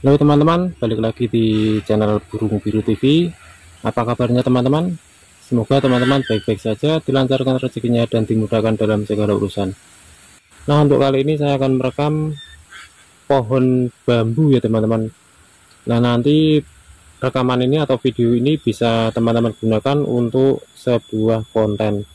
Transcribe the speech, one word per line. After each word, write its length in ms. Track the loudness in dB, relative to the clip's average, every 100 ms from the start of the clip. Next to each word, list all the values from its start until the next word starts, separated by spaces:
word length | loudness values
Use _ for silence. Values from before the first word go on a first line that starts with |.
Halo 160 | 4 4
teman-teman, 560 | 4 4 4 2 -2 -4
balik 220 | -4 -2
lagi 260 | -2 -2 -2
di 480 | 0 0 0 0 -2 0
channel 320 | 0 2 0 -4
Burung 320 | -6 -4 -2
Biru 240 | -2 -2
T 100 | -2 0
V. 320 | 2 2 0 -6 -20 -20 -20 -8 -6
Apa 160 | -4
kabarnya 400 | -4 -2 0 0
teman-teman? 520 | 2 0 2 0 -2 -8 _ -20 -20 -20
Semoga 400 | -4 -4 0 0
teman-teman 400 | 2 2 2 0
baik-baik 360 | 0 -4 -2 -4
saja, 440 | -4 -4 -2 -2
dilancarkan 560 | -2 -2 0 0 0 -2
rezekinya, 480 | -4 -6 -2 0 0
dan 160 | -2
dimudahkan 560 | -2 -2 0 0 0 0
dalam 240 | 0 -2
segala 320 | -2 -2 0 0
urusan. 400 | -2 -4 -6 -8 -20 -20 -20 -20 -20 -20 _ -14 0
Nah, 100 | 2
untuk 240 | 4 2
kali 240 | 2 0 0
ini 80 | -2
saya 240 | -2 0
akan 120 | 0 0
merekam 560 | -2 -4 -4 -2 -4 -8 -16 -20 -20 -20 -20 _ _ _ _
pohon 640 | 0 2 0 2 0 -2 _ -2
bambu 480 | 0 0 2 2 2
ya 80 |
teman-teman. 480 | 2 0 0 -2 -4 -10 _ _ _ _ _ _ -2
Nah, 120 | 0
nanti 640 | 2 2 2 2 2 0 -2 -20 -20 -20 -20 _
rekaman 440 | -4 -2 0 0
ini 160 | 0 0
atau 160 | 0 0
video 360 | -2 0 0 0
ini 200 | 0 -2
bisa 560 | -2 -2 0 0 0
teman-teman 400 | 0 0 0 -2 -2
gunakan 480 | -2 0 0 -2
untuk 600 | -2 -2 -2 0 0 0 -6 -10
sebuah 760 | -2 -2 -2 -2 0 -2 -2
konten. 560 | -2 -2 0 -2 -4 -8